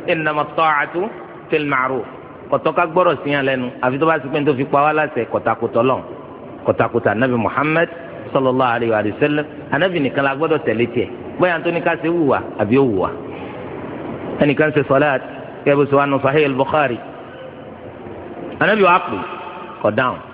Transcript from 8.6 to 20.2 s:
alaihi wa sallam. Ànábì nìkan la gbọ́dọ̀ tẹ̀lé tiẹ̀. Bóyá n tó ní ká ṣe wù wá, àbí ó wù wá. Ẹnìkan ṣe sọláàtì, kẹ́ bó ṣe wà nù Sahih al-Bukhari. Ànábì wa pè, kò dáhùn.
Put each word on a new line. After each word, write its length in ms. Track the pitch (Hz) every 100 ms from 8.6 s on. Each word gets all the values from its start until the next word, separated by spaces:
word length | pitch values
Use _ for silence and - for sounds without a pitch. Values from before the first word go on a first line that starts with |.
| 127
alaihi 200 | 117 113
wa 280 | 107 104 98
sallam. 240 | 147 147 147 - -
Ànábì 300 | 139 185 170
nìkan 240 | 131 139
la 100 | 139
gbọ́dọ̀ 240 | 135 160 156
tẹ̀lé 280 | - 113 120
tiẹ̀. 220 | - 95 - - -
Bóyá 220 | 185 165
n 40 |
tó 80 | 170
ní 100 | 170
ká 120 | 170 160
ṣe 120 | 156
wù 200 | 175 143
wá, 100 | 101 85 -
àbí 180 | 101 131
ó 60 |
wù 140 | 135 98
wá. 100 | 82 - - - - - - - - - - - - -
Ẹnìkan 300 | 147 139 156
ṣe 100 | 147
sọláàtì, 420 | 135 135 147 131 - - - -
kẹ́ 160 | - 143
bó 60 |
ṣe 100 | 135 139
wà 100 | 143
nù 120 | 135
Sahih 220 | 131 147 143
al-Bukhari. 520 | 131 131 156 139 113 - - - - - - - - - - - - - - - -
Ànábì 240 | 156 214
wa 160 | 185 180
pè, 180 | - 101 - - - - - -
kò 100 | 107
dáhùn. 280 | 107 127 98